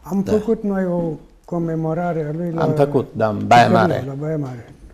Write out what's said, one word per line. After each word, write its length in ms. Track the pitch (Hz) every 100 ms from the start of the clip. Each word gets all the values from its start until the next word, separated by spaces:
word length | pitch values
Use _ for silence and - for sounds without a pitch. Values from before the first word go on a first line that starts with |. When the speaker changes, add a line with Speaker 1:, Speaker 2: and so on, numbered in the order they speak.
Speaker 1:
Am 200 | 147 196
Speaker 2:
Da. 100 | 196
Speaker 1:
făcut 300 | 214 214 220
noi 220 | 208 190 185
o 140 | 175 170 151 - _
comemorare 840 | - 175 165 160 160 160 175 160 147
a 40 | 156
lui 140 | 175
la 80 | 160
Speaker 3:
Am 100 | 139
făcut, 340 | 151 143 143 - 110
da, 120 | 110
în 180 | 104 104
Baia 180 | 120 117
Speaker 1:
Chicorul, 200 | 117 107
Speaker 3:
Mare. 160 | 104 135
Speaker 1:
la 60 |
Baia 240 | 135 151 156
Mare, 360 | 135 123 - - -